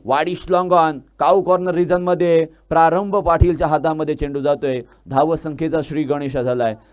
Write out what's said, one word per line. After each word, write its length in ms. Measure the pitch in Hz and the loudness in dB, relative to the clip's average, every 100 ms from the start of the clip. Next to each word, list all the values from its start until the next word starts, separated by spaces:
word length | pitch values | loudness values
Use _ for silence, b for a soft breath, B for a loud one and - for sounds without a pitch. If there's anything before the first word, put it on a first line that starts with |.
वाडिश 420 | 110 139 165 180 - | -2 0 0 -6 -2
लॉंग 220 | 180 185 | 0 2
ऑन, 260 | 180 160 139 - _ | 2 2 -2 -14 _
काऊ 240 | 147 190 | 2 2
कॉर्नर 320 | 175 180 180 | 2 0 0
रिजनमध्ये 720 | 170 165 180 180 175 175 165 160 b _ | -2 0 0 0 0 2 2 0 b _
प्रारंभ 480 | 160 165 170 202 202 | 2 4 2 0 -2
पाटीलच्या 500 | 170 165 175 160 160 | 0 2 2 2 0
हातामध्ये 480 | 151 160 156 151 | 0 0 -2 -4
चेंडू 260 | 143 143 139 | -4 -4 -2
जातोय. 420 | 139 143 143 127 - b 87 | -2 0 -2 -4 -8 b -4
धावसंख्येचा 720 | 135 156 160 160 143 160 160 | 0 2 0 -4 -6 -2 -2
श्री 180 | 143 151 | -4 -4
गणेशा 400 | 135 143 143 131 | -2 -2 -2 -4
झालाय, 320 | 123 123 113 107 b | -2 0 -2 -4 b